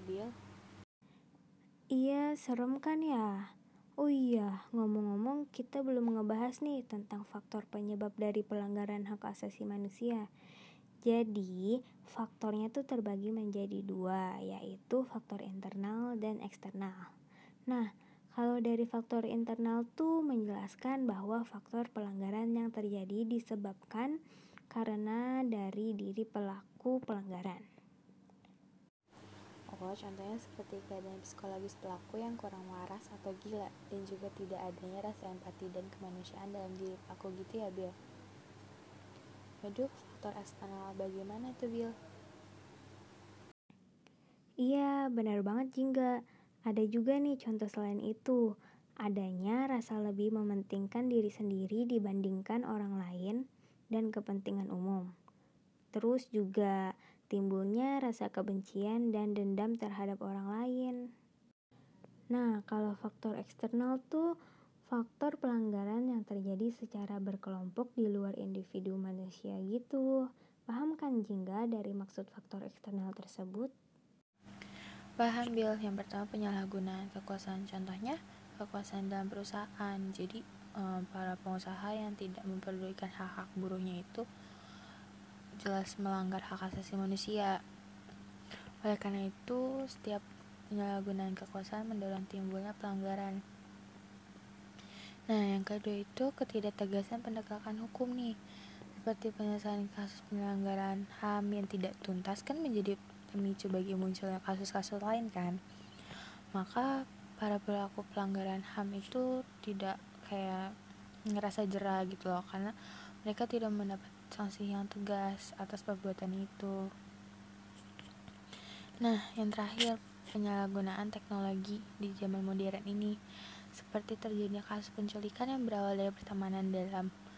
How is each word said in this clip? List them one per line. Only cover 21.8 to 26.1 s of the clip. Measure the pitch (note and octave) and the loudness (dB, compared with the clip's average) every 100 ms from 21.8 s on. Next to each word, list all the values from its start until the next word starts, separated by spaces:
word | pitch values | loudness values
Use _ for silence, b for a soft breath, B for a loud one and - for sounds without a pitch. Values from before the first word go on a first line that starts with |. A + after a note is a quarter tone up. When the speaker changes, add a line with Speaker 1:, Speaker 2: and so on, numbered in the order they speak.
| A#3 | -2
Speaker 2:
pelanggaran | A3+ G#3 G3 G3 G#3 A#3 A#3 | -2 -4 -2 0 2 4 4
yang | A3+ | 2
terjadi | A3+ G#3 G3+ F#3 G3+ | 0 0 0 0 0
disebabkan | A3+ A#3 A#3 G#3+ G3+ F#3+ - G#3+ C4 D#4+ B B B B - | 2 2 0 -2 -2 -6 -6 -2 0 0 B B B B -6
karena | A#3 A3+ G#3+ G#3+ A3+ B3 C4 B3+ | 0 0 2 2 2 2 4 2
dari | G#3+ G3 G3+ A3 | 2 0 0 0
diri | G3+ G3+ | 0 -2